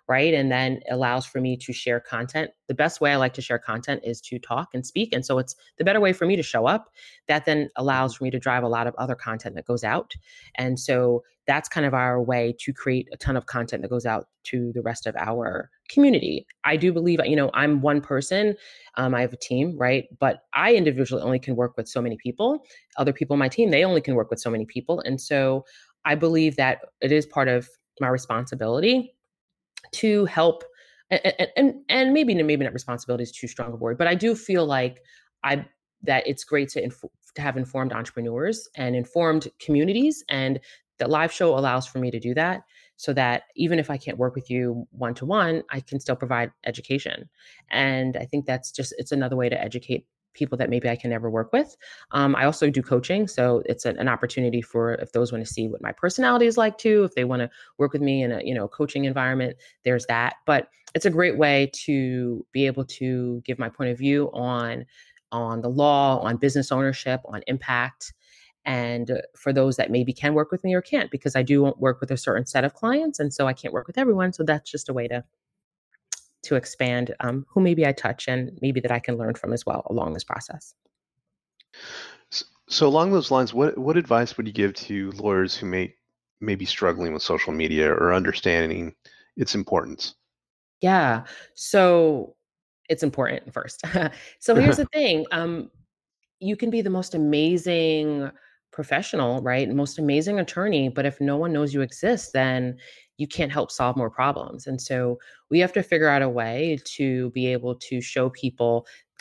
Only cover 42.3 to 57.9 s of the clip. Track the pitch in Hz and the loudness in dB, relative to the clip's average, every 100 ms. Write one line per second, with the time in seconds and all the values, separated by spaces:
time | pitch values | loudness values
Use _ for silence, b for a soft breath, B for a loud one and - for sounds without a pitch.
42.3 | 131 170 190 b b b - - 139 127 | 0 0 -2 b b b -8 -2 2 2
43.3 | 120 - - 165 165 147 139 - - 123 | 0 -4 -2 0 0 0 -6 -6 -2 -2
44.3 | 131 127 123 123 120 120 - 120 120 131 | -4 -4 -2 -2 -4 -10 -8 -8 -6 -2
45.3 | 208 175 160 - 139 - 139 - 123 127 | 0 0 -2 -4 -10 -8 -6 -4 -4 -2
46.3 | 120 117 - - 123 - 135 - - 185 | -2 -4 -6 -8 -8 -4 -4 -4 -10 -14
47.3 | b b b - 127 135 131 131 127 131 | b b b -6 -2 0 0 -2 -4 -4
48.3 | 147 139 127 - - 131 - - 139 127 | -4 -4 -4 -6 -10 -10 -10 -4 -4 -2
49.3 | 127 123 123 110 120 - 123 - _ _ | 0 -2 -2 -6 -8 -6 -6 -8 _ _
50.3 | - 139 127 120 120 120 120 123 117 117 | -8 -4 -2 -2 0 -2 -2 -4 -4 -2
51.3 | 110 113 254 294 - B B - 139 139 | -2 0 0 -2 -8 B B -6 0 2
52.3 | 131 135 156 151 135 - 127 - 190 208 | 4 2 2 2 2 2 0 2 0 0
53.3 | - 123 120 - - 120 90 131 117 123 | 2 2 2 0 -4 -4 -2 0 0 -2
54.3 | - 123 120 120 117 117 117 - 117 117 | 0 0 -2 -2 -2 0 -2 -2 0 0
55.3 | 117 113 - 110 113 - - 175 190 254 | -2 -8 -6 -6 -6 -8 -2 -2 2 4
56.3 | 240 233 233 220 214 226 214 190 - 123 | 4 4 4 2 2 4 6 4 2 0
57.3 | 123 120 B B - 143 | 0 -4 B B -2 0